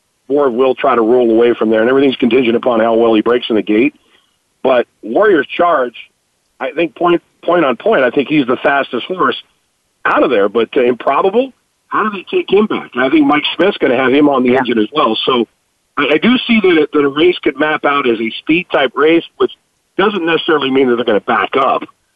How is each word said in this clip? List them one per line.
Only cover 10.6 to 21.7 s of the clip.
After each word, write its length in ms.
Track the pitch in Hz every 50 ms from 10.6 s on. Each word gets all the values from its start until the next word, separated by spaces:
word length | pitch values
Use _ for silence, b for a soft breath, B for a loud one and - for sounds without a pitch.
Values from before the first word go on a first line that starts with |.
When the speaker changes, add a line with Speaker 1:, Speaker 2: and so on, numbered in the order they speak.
| 113 - -
Speaker 1:
uh, 80 | 147 123
Improbable, 720 | 120 120 113 - 147 139 151 180 196 190 233 269 269 - _ _ _ _ _ _ _
how 160 | - 151 196
do 60 | 214
they 140 | 202 185 160
take 280 | - - 185 170 -
him 160 | 180 202 214 -
back? 260 | 143 98 - - -
And 60 | 120
I 80 | 127 135
think 160 | 143 160 147
Mike 200 | 139 147 147 147 - -
Smith's 220 | - 170 202 196 -
gonna 180 | - 139 123
have 180 | 123 131 127 127
him 140 | 147 151 147
on 160 | 139 131 127
the 80 | 127
Speaker 2:
Yeah. 60 | 123 131
Speaker 1:
engine 200 | 131 117 120 110
as 100 | 107 -
well. 260 | - 156 147 117 110 - -
So 220 | - 135 120 113 - _ _ _ _ _ _ _ _ _ -
I, 100 | 147 123 147
I 20 | 160
do 200 | - 214 254 240
see 200 | - - 233 220
that, 300 | 190 185 175 160 151 -
that 80 | - 151
a 80 | 143 139
race 320 | 135 147 165 180 175 -
could 180 | - 156 139 131
map 280 | 147 151 156 143 -
out 200 | 147 143 143 131
as 140 | 123 117 107
a 100 | 113 113
speed 360 | 110 - - - 156 175 175 -
type 220 | - 156 143 127 -
race, 280 | - 143 156 170 170 - - _ -
which 160 | 131 - - _ _ _ _ _ _ _ _
doesn't 300 | - 185 214 208 196 160
necessarily 440 | 165 165 156 - - 160 147 135 131
mean 200 | 127 135 135 123
that 80 | 120 117
they're 80 | 120
gonna 160 | 117 107 98
back 340 | - - 120 107 95 - -
up. 280 | 139 135 120